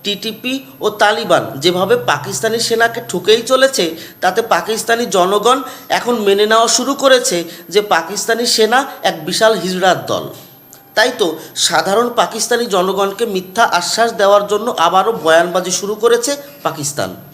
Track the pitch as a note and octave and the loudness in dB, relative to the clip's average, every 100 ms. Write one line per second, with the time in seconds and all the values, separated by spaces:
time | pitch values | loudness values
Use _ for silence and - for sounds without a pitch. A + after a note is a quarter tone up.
0 | G3+ G3 A3 G#3+ B3+ C4 - - G#3 - | -6 -6 -8 -8 -6 -6 -10 -6 -4 2
1 | G#3+ A3 G3+ D#3+ - C#3 D#3+ F3+ F#3+ A#3+ | 2 2 2 0 0 -2 0 0 0 0
2 | - - - F#3+ A3+ A3+ A3+ A3+ A#3 A#3 | 2 -2 -2 -4 -2 -2 -2 0 0 -2
3 | A#3+ F3+ F#3 A3+ A3+ C4 C4+ C4+ E3+ E3 | -6 -4 2 2 2 2 2 2 -2 -4
4 | - - F3+ F#3+ A3+ F3 - A3 A3 A#3 | -16 -2 -2 0 0 0 0 -4 0 -2
5 | A#3 F3+ F3+ G3+ G#3 C4 C4 - - F#3 | 0 2 2 2 2 2 -2 -14 -4 -2
6 | G#3+ A#3 G3+ G3 G#3+ A3+ A3+ - B3+ C#4 | 0 0 2 2 4 4 4 0 -2 0
7 | C4+ B3+ B3 F3 E3 - - F3+ G#3 E3+ | 4 4 2 -4 -6 -14 -2 -2 2 0
8 | E3 G3+ - A3+ A#3+ - G#3+ B3 C#4 - | 0 -8 -2 -2 0 2 4 2 0 -4
9 | G3 E3+ D#3 F3+ A3 G#3+ F3 F#3 F#3 D3+ | -4 -4 -6 2 2 2 -2 0 2 0
10 | A#2+ G2 C#2+ - - - _ - - - | -2 -4 -6 -14 -20 -20 _ -20 -8 0
11 | A#3+ B3 F3+ D#3 - - - D#3+ E3+ G3+ | 0 0 -2 -2 -12 -4 0 0 2 0
12 | A#3+ A#3+ F3 A3+ - A#3 A#3 F#3+ F#3 F#3+ | 0 0 -2 -2 -2 -2 0 0 0 0
13 | G3 G3 A3+ F#3+ F#3 F#3 A#3 F3 F3 - | -2 -2 -4 -4 -6 0 0 0 -2 0
14 | A#3 G3 G3 G3+ G3+ G#3 A#3 - E3 F#3 | -2 2 4 4 2 -2 -2 0 2 4
15 | G3+ G3 D3+ D#3+ F3 F#3 F3+ F3+ G3+ G#3+ | 2 0 4 4 4 -2 -2 -4 -4 0
16 | A3+ A#3 A#3 C#4+ - - D#3+ D3+ C#3 - | 2 2 0 -6 -10 -8 -8 -6 -8 -6
17 | F#2+ F#2+ - | -6 -8 -18